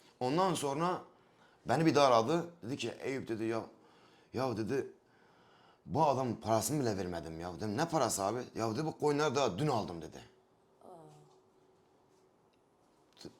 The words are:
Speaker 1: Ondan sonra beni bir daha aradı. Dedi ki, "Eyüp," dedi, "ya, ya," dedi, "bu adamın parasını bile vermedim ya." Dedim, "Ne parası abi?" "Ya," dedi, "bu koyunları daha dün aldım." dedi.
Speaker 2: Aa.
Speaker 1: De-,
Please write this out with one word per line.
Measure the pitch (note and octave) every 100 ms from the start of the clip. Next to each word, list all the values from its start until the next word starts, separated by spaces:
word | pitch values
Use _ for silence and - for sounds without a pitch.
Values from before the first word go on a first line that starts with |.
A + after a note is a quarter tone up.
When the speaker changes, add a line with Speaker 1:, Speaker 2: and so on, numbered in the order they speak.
| - _
Speaker 1:
Ondan | B2 D#3 F#3+
sonra | D3 C#3+ C#3 F3 F3+ - _ _ _ - _ -
beni | B2+ D#3+
bir | C#3
daha | C#3
aradı. | A#2 A2+ E3+ E3+ -
Dedi | A2 C#3
ki, | A#2 -
"Eyüp," | G#2 C3+ F2
dedi, | A2
"ya, | A2 A2+ F2+ - - - - - _
ya," | A2 C3 G#2
dedi, | G#2 C3+ - - _ _ _ _ _ - - _ -
"bu | G2+ D#3
adamın | B2+ C3 G#2+
parasını | G#2 A2+ G#2 D3+
bile | A#2+ G2
vermedim | F2+ E2+ E2 D#2+
ya." | F2 E2
Dedim, | G#2+ G#2
"Ne | D#3+
parası | D3+ A#2 G2+
abi?" | G2 A#2+ A#2 -
"Ya," | A2+ A2+
dedi, | D#3
"bu | -
koyunları | D3 C#3+ D3+ B2+
daha | C3 F2+
dün | D3+
aldım." | B2 F2+ E2+
dedi. | D#2+ - - _ _ _ _ _
Speaker 2:
Aa. | - F3 D#3 D3 D3+ - _ _ _ _ _ _ _ _ _ _ _ _ _ _ _ _ _ -
Speaker 1:
De-, | - -